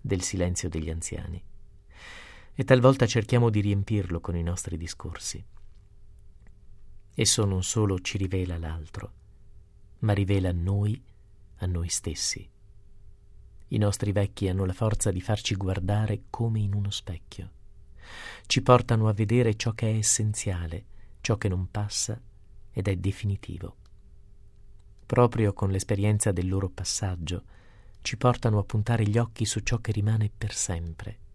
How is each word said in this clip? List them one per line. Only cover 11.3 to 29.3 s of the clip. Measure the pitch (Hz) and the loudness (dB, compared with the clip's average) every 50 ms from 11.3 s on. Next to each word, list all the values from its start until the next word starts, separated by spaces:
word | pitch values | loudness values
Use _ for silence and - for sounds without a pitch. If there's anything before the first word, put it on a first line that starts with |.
| - - - - - - | -20 -20 -20 -20 -10 -6
a | - | -4
noi | 90 87 85 87 | -2 -2 -2 -2
stessi. | 87 - - - 87 76 - - - - - - - - - - - - - - - - - - - - - - - - - - - - - - - | -2 -4 -4 -4 -6 -6 -4 -4 -4 -4 -6 -10 -16 -20 -20 -20 -20 -20 -20 -20 -20 -20 -20 -20 -20 -20 -20 -20 -20 -20 -20 -20 -20 -20 -20 -10 -2
I | - 110 | 0 2
nostri | 104 101 101 - - 104 | 2 2 2 0 -2 0
vecchi | 98 104 101 98 - - 98 | 2 2 0 0 -2 -2 -2
hanno | 95 90 95 95 | 0 0 0 0
la | 92 87 | 0 0
forza | - 117 110 107 - - 107 | 0 0 0 2 2 0 0
di | 90 92 | 0 0
farci | - - 107 101 - - 110 | 0 -2 -2 -2 0 -2 -2
guardare | 95 98 92 92 95 92 95 104 107 110 104 104 101 - - | -2 0 -2 0 0 0 0 2 2 2 0 -2 -4 -4 -8
come | - - 117 117 110 107 | -4 -2 0 0 2 0
in | 104 101 101 | 0 0 0
uno | 101 101 101 | 0 0 -2
specchio. | 98 - - - 87 80 - - - - 90 - - - - - - - - - - - - - - - - - - - - | -4 -6 -8 -10 -12 -12 -12 -14 -12 -12 -12 -12 -14 -18 -20 -20 -20 -20 -20 -20 -20 -20 -18 -16 -16 -14 -14 -14 -16 -16 -4
Ci | - - 123 | 0 0 2
portano | - - 123 120 107 - 117 110 110 | 8 8 8 8 8 4 2 4 4
a | 110 | 2
vedere | 104 101 110 104 117 123 120 113 107 | 4 2 2 4 4 4 4 4 2
ciò | 110 - 117 | 0 -2 -4
che | 107 - - 110 | -2 0 0 0
è | 110 | 0
essenziale, | 110 107 - - - 110 107 104 - - 107 92 87 87 80 82 87 - - - - - - - - | 2 2 2 2 2 2 0 0 -2 -2 -4 -2 -2 -4 -6 -6 -8 -10 -14 -18 -18 -18 -18 -18 -8
ciò | - - 110 | 0 0 0
che | 104 - 101 | 2 2 0
non | 92 92 92 - | 0 0 -4 -4
passa | - 107 104 104 - - - - 110 - - - - - - - - - - - | -4 -4 -4 -2 -2 -4 -4 -4 -6 -10 -10 -18 -20 -20 -20 -20 -20 -20 -18 -8
ed | - - 95 | -6 -2 0
è | 101 95 | 0 0
definitivo. | 87 90 98 98 - - 101 98 98 - - 87 85 - - - - - - - - - - - - - - - - - - - - - - - - - - - - - | 0 0 -2 -2 0 -2 -2 -2 -2 -6 -10 -10 -10 -10 -12 -14 -18 -20 -20 -20 -20 -20 -20 -20 -20 -20 -20 -20 -20 -20 -20 -20 -20 -20 -20 -20 -20 -20 -20 -20 -20 -6
Proprio | - - 123 123 117 - 113 110 101 98 | 0 4 6 6 6 4 2 2 2 2
con | - 107 95 | 0 0 0
l'esperienza | 95 98 - - 107 98 101 107 104 104 - 110 | 0 0 0 0 0 2 4 4 4 4 2 2
del | 92 90 87 | 0 2 0
loro | 92 95 95 95 92 | 0 0 0 -2 -2
passaggio, | - - 92 - - - 104 95 92 85 82 76 90 - - - - - - - - - - - - - | -4 -6 -6 -4 -4 -2 -2 -4 -4 -4 -4 -6 -6 -6 -8 -12 -20 -20 -20 -20 -20 -20 -20 -20 -20 -10
ci | - - - | -8 -8 -4
portano | - - 123 120 - - 117 107 104 | 2 4 2 2 4 2 2 2 2
a | 98 | 0
puntare | - - 107 104 - 120 113 110 | 0 -2 0 2 2 2 2 2
gli | 104 104 | 2 2
occhi | 117 117 113 | 2 0 0